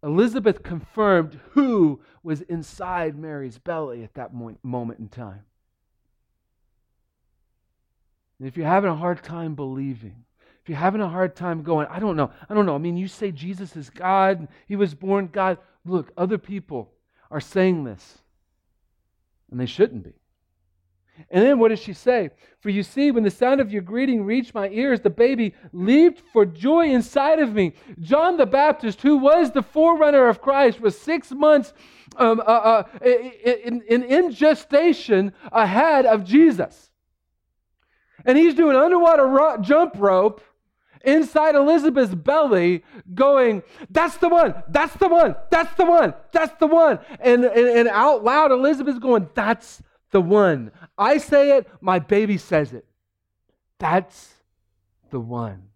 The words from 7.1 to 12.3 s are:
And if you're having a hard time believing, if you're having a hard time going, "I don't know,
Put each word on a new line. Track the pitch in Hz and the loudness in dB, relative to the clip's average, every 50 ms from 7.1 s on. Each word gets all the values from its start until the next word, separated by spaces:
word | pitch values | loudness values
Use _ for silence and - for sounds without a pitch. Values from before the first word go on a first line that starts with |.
| _ _ _ _ _ _ _ _ _ _ _ _ _ _ _ _ _ _ _ _ _ _ _ _ _ _ | _ _ _ _ _ _ _ _ _ _ _ _ _ _ _ _ _ _ _ _ _ _ _ _ _ _
And | 131 135 | -18 -16
if | 127 170 | -12 -10
you're | 160 151 | -6 -2
having | 175 196 202 190 | -2 0 0 -2
a | 170 | -6
hard | 147 165 175 175 - - | -4 -6 -8 -8 -8 -10
time | - 170 170 170 160 151 | -16 -14 -12 -10 -12 -10
believing, | 135 147 135 131 135 135 139 131 113 110 104 101 117 117 _ _ _ _ _ _ _ | -10 -12 -12 -10 -10 -10 -10 -12 -14 -16 -20 -20 -20 _ _ _ _ _ _ _ _
if | _ - | _ -14
you're | 117 139 | -12 -4
having | 165 185 196 214 | -4 -4 -2 -2
a | 208 180 | -8 -8
hard | 160 180 185 180 180 | -6 -6 -6 -6 -6
time | - 175 180 170 165 151 | -10 -10 -10 -10 -10 -6
going, | 156 170 151 151 - | -4 -4 -4 -4 -6
"I | - 175 | -10 -8
don't | 208 214 175 156 | -6 -6 -4 -4
know, | 143 123 | -4 -6